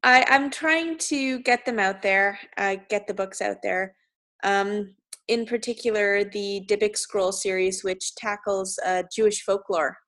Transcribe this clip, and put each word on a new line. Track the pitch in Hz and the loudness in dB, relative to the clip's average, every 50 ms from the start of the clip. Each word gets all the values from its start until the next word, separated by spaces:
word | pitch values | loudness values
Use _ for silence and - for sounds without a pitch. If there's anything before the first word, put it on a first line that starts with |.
I, | - 254 254 254 - - | 6 8 6 6 6 6
I'm | 269 277 277 277 | 4 4 4 0
trying | 262 - 311 320 320 330 330 330 320 320 | -4 -2 0 0 0 0 0 -4 -4 -6
to | - - 311 277 269 269 262 247 | -4 -2 -2 -2 0 -2 -2 -2
get | 254 - 240 240 - | 2 2 2 2 2
them | 262 240 220 | -2 0 2
out | 196 190 196 196 | 0 0 0 0
there, | - 196 190 196 196 202 202 - - - - | 0 2 4 4 2 2 0 -4 -16 -12 -6
uh, | - 196 196 196 190 190 _ | -2 -2 -2 -2 -4 -4 _
get | 214 202 208 | -4 -4 -2
the | - 196 | -4 -4
books | 196 190 190 - - | -4 -4 -6 -4 -4
out | 190 208 196 196 | -4 -4 -4 -2
there. | - 202 185 185 190 190 _ _ _ _ _ _ _ _ _ _ | -2 -2 -2 -2 -2 -4 _ _ _ _ _ _ _ _ _ _
Um, | - 196 202 196 196 202 208 208 202 190 - _ _ _ - _ _ - | -2 0 2 2 0 0 -2 -4 -6 -8 -12 _ _ _ -20 _ _ -2
in | 233 233 233 | -2 -2 0
particular, | 226 240 233 226 240 233 - - 240 214 208 208 202 202 202 202 | -2 -4 -4 -2 -4 -6 -2 -2 0 0 2 2 2 2 2 0
the | 202 202 208 202 202 202 196 190 196 | -2 -2 -6 -4 -4 -6 -6 0 -2
Dybbuk | 208 208 214 208 208 | 0 2 2 0 0
Scroll | - - - - 208 185 185 | -4 -8 -2 -2 0 0 0
series, | 196 - - 196 190 185 185 190 190 190 - | 0 -2 -2 -2 0 2 0 0 0 -2 -4
which | 190 185 185 - - - | -4 -4 -4 -6 -10 -10
tackles, | - - 214 208 208 - 208 202 190 190 190 - - - | -6 -6 -6 -6 -4 -2 -2 -2 -2 -2 -4 -6 -4 -2
uh, | 185 185 185 175 175 - | 0 0 0 -2 -4 0
Jewish | - 220 208 208 - | 2 4 4 4 2
folklore | - - 196 196 - - 190 175 190 - 190 - _ | -2 -2 -2 -2 0 -2 0 0 0 0 -4 -8 _